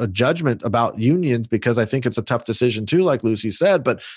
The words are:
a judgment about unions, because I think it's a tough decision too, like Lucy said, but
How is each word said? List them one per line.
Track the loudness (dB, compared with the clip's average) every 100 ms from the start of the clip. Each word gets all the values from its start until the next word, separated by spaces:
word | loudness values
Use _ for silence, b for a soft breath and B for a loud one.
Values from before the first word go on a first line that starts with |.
a | -4
judgment | 0 0 0 -2 -2
about | -2 0 0 0
unions, | 2 2 2 -2 0
because | -2 0 0
I |
think | 0 -2
it's | -2 -4
a |
tough | -2 -4
decision | -4 0 0 0
too, | 0 2
like | 2 2
Lucy | 0 -2 -2
said, | 0 2 2
but | 2 -4 B